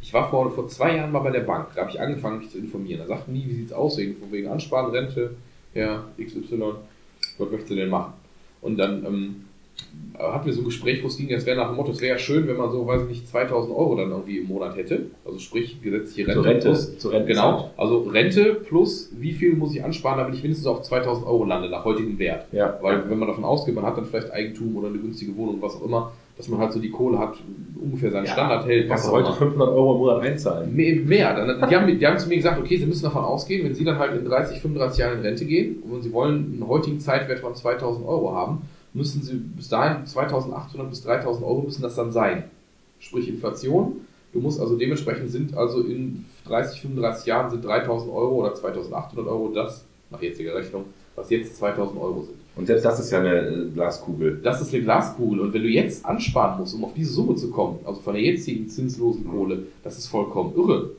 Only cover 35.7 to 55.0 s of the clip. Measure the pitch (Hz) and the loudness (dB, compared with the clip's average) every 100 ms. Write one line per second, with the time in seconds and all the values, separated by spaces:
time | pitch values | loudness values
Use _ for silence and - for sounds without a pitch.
35.7 | - - 123 117 117 143 147 147 127 113 | -4 -8 -6 -2 0 2 2 0 -4 0
36.7 | 143 147 147 - 131 131 127 123 117 120 | 0 2 -2 0 0 0 -4 -4 -4 -2
37.7 | 123 123 117 - 160 101 92 90 156 - | 0 -2 -4 -2 0 0 -2 -2 -4 -6
38.7 | - - - 143 - 127 123 110 - - | -16 -12 -4 -4 -4 -4 -6 -6 -10 -2
39.7 | 113 147 143 - 131 139 139 131 139 - | 2 2 0 -4 -2 0 0 -2 -8 -10
40.7 | 135 135 - 110 123 127 117 - 131 147 | -10 -10 -10 -2 0 0 -4 0 -2 -2
41.7 | - 123 - 117 113 104 87 - - _ | -4 -6 -4 -2 2 2 0 -6 -16 _
42.7 | _ _ _ - 123 - - 110 - 127 | _ _ _ -6 -4 -4 -4 -6 -4 2
43.7 | 165 220 - - _ _ 120 135 151 113 | 2 2 -4 -12 _ _ -4 -2 -2 0
44.7 | 117 131 151 - 113 123 123 151 - 117 | 0 0 0 -2 -4 -4 -4 -4 0 0
45.7 | - - - 131 - - - - 113 127 | 0 -2 -2 -6 -8 -14 -20 -4 -2 -2
46.7 | - 139 131 113 113 - 113 127 120 107 | -6 -8 -2 -2 -2 0 0 0 -4 0
47.7 | 110 127 113 - 73 123 127 104 - 92 | 0 0 -2 -2 0 2 2 0 -2 -6
48.7 | 95 - - - 123 113 113 107 107 - | -6 -6 -8 -8 -8 -4 -2 -2 -2 -4
49.7 | - - _ _ - 87 85 82 90 92 | -6 -20 _ _ -8 -8 -6 -6 -6 -6
50.7 | 98 98 - - - - 117 113 - 104 | -8 -10 -16 -18 -14 -2 0 -2 -4 -2
51.7 | 101 101 - - - - - - - 92 | -2 -4 -4 -6 -6 -8 -14 -18 -8 2
52.7 | 113 117 110 - 95 90 87 82 85 82 | 4 6 2 2 2 4 4 2 -2 -4
53.7 | 78 87 87 - 78 78 76 120 127 - | 0 -2 -2 -6 0 0 2 0 0 0
54.7 | 131 110 117 | 0 4 4